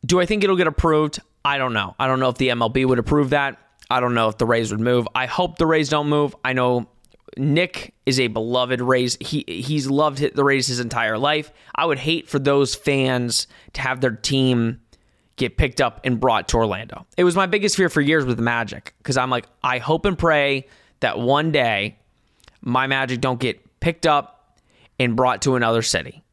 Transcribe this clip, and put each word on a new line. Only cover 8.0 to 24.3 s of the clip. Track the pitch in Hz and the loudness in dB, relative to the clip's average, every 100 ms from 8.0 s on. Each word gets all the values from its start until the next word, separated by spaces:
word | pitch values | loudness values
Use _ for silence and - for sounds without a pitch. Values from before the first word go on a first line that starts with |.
| - | -2
is | 131 | 0
a | 123 | 0
beloved | 110 113 123 123 127 | -2 -2 -2 0 -2
Rays. | 123 127 123 - | 2 2 0 -4
He, | - 151 - | -6 -6 -6
he's | 85 123 151 135 | -10 -4 -4 0
loved | 139 156 139 | 0 0 0
hi-, | 147 | -4
the | - | 0
Rays | 139 135 123 | 2 2 0
his | 123 | -4
entire | 120 117 113 110 | -4 -2 -2 0
life. | 139 151 151 - - - | 0 -2 -4 -16 -12 -4
I | 165 | -2
would | 139 | -2
hate | 135 165 - | -2 -4 -4
for | 143 | -2
those | 135 143 135 - | 2 2 2 -2
fans | - 139 131 127 120 113 - - - | -2 0 0 0 -2 -4 -6 -14 -18
to | - | -8
have | 131 131 | -6 -2
their | 127 | -2
team | 107 - 135 131 123 113 123 _ _ _ _ _ - | -2 -2 0 2 2 0 -4 _ _ _ _ _ -6
get | 127 - | -6 0
picked | 151 123 | -2 2
up | 131 - | -2 -2
and | - 120 | -4 0
brought | 127 110 87 | 2 0 0
to | 117 | 0
Orlando. | 113 95 110 - - - | 2 -2 -8 -16 -12 0
It | |
was | 180 175 | 2 2
my | 190 | 0
biggest | 208 202 185 | 0 0 0
fear | 180 | 0
for | - | 2
years | 143 160 131 | 2 2 2
with | 113 | -2
the | |
Magic, | 117 117 110 - - _ | 0 -2 -4 -10 -16 _
'cause | - 131 | -4 -2
I'm | 127 | 0
like, | 123 - _ | -2 -4 _
I | 127 127 | -4 -4
hope | 117 160 202 | 0 0 0
and | 180 | 0
pray | 170 151 143 139 131 - _ _ | 2 4 2 0 -4 -20 _ _
that | 120 - | -2 0
one | 120 139 160 | 2 2 2
day | 147 120 104 104 - _ _ _ _ _ _ | 2 2 0 -2 -6 _ _ _ _ _ _
my | - 123 135 | -2 0 0
Magic | 135 135 127 | 0 -2 -2
don't | 131 123 | -2 -2
get | 127 - _ _ | -4 -4 _ _
picked | 170 160 165 | -4 0 2
up | 147 143 | 2 0